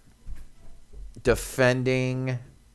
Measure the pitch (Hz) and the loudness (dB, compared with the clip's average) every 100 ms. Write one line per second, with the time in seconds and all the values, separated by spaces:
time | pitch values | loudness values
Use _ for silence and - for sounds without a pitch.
0 | - - - - - - - - - - | -14 -16 -10 -10 -10 -16 -16 -16 -16 -14
1 | - - - 113 - - 127 127 127 131 | -14 -2 2 2 0 2 4 4 2 2
2 | 127 127 131 123 - - _ | 2 0 -2 -4 -8 -18 _